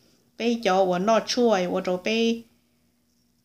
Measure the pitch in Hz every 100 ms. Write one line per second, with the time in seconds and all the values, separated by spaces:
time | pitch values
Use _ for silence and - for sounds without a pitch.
0 | _ _ _ - 233 233 214 185 185 175
1 | 202 220 214 - 240 196 180 185 180 180
2 | 220 226 226 233 - _ _ _ _ _
3 | _ _ _ _